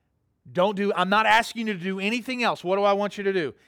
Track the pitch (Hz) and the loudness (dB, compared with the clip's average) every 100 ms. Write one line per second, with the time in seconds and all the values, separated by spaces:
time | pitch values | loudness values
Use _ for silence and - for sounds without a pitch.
0 | _ _ _ _ - 123 190 196 202 185 | _ _ _ _ -8 0 0 2 0 0
1 | 185 202 220 214 226 226 220 196 180 190 | 2 2 4 4 2 -4 -4 -4 -4 -4
2 | 196 240 220 247 226 151 170 196 202 202 | -4 -4 -4 -2 -2 -2 -2 2 2 2
3 | 202 - 196 190 147 - | -2 -4 -2 -2 -2 -6